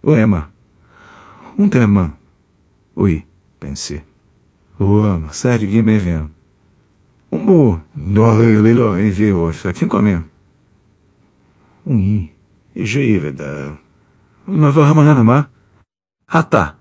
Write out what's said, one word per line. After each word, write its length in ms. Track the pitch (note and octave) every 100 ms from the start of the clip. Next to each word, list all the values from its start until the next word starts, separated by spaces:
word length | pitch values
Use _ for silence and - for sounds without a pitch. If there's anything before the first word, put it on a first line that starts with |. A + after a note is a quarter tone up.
O 120 | -
Ema. 360 | D3+ A2 F#2 D2+ _ _ _ _ _ - - - - - -
Um 100 | G3+
tema. 500 | C#3 A2+ G2+ E2 - _ _ _ _ _ _ _ -
Oi, 300 | F#2+ D#2+ - _ _ _
pensei. 420 | C#2+ C#2 - A2+ - _ _ _ _ _ _ -
O 260 | G2 G#2 G#2+
Ema, 280 | F2+ D#2
sério, 360 | - B2 A#2+ G#2
que 120 | G#2+
me 180 | A2 G#2+
vem. 320 | F2+ E2 D2+ _ _ _ _ _ _ _ _ _ _
Um 160 | D#3+ G#3+
bu, 360 | F3+ C3 E2 -
do 320 | D3+ D2+ G2+ A2+ A2 A#2 G#2+
lelo, 360 | G#2+ A#2+ A2+ F#2
e 140 | G#2+
viu, 380 | F#2+ G#2+ F#2 E2
isso 180 | E2 G2
aqui 180 | E2+ E3+
comigo. 380 | G2 G#2 F2 D#2+ _ _ _ _ _ _ _ _ _ _ _ _ _ _ _ -
Um 140 | B2
i, 340 | F#2+ G#2 D#2+ _ _ _ _
e 120 | - G2+
já 160 | B2+
ia 320 | C3 G2+ D2
dar. 440 | C2+ D2 D2 C#2+ D2+ _ _ _ _ _ _ -
Uma 240 | F#3+ D3+
varra 200 | C#3+ D3
amanhã, 300 | D#3 D3 C#3+
não 120 | A2+ C3
é? 100 | D3 _ _ _ _ _ _ _ _
Ah, 160 | E3
tá. 360 | D#3+ A2 D#2+ -